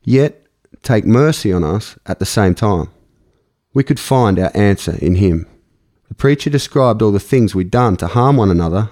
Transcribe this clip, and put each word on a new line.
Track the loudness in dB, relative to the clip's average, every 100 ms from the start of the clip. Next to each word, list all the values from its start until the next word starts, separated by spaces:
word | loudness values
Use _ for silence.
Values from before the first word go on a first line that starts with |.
yet | -2 0 0 -4 _ _ _ _
take | -2 0 2
mercy | 2 2 0 -2
on | -2
us | -2 -4 -6 -14 -12
at | -8
the | -4
same | 0 0
time. | 0 0 -2 -6 _ _ _ _ _ _ _ _
We | -4
could | -2 -4
find | 0 2 2 2
our | 0 2
answer | 2 2 -2 -4
in | 0 2
him. | 2 0 -4 _ _ _ _ _ -20
The | -2
preacher | 0 0 0
described | -2 -2 0 0 2
all | 0
the | 0
things | 0 0 0
we'd | -2 -2
done | 0 0 -2
to | -2
harm | 0 2 2
one | 2
another | 2 0 -2 -4